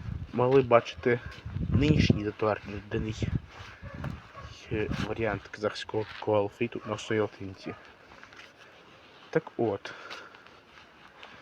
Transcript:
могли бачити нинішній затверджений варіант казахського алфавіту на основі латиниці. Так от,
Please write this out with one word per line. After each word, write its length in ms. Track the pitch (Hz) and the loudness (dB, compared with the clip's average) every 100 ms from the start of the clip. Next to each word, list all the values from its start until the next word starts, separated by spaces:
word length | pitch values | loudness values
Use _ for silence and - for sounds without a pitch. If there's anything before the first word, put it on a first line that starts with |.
| - - - | -8 -8 -4
могли 300 | 117 123 135 | 2 6 8
бачити 580 | 123 117 - - 127 120 - - - - - | 8 6 6 0 2 2 -2 -12 -8 -4 2
нинішній 560 | - 147 151 - 107 | 4 6 6 6 4
затверджений 1040 | 104 - 110 101 98 101 101 113 110 113 - - - - - - - - - - - - - - - 110 104 - 104 | 2 0 0 0 -4 -10 -4 -4 -2 -2 -2 -2 -6 -18 -18 -16 -14 -10 -8 -10 -14 -16 -16 -16 -8 -4 -2 -2 -4
варіант 340 | 113 110 98 - | -2 -2 -2 -8
казахського 560 | - 104 - - 110 107 - - | -6 -4 -4 -6 -4 -6 -6 2
алфавіту 540 | 107 101 - 120 117 110 | 2 2 -2 -4 -4 -6
на 80 | |
основі 260 | 104 - 110 | -6 -2 0
латиниці. 540 | 104 - 98 95 - - - - - - - - - - - - - - - - - | 0 -4 -14 -12 -12 -14 -16 -20 -20 -20 -20 -20 -20 -20 -20 -20 -20 -20 -20 -20 -2
Так 220 | 160 - - | -2 -2 -2
от, 360 | 113 101 - - - - - - - - - - - - - - - - | -2 -2 -8 -14 -14 -16 -16 -20 -20 -20 -20 -20 -20 -20 -20 -20 -20 -20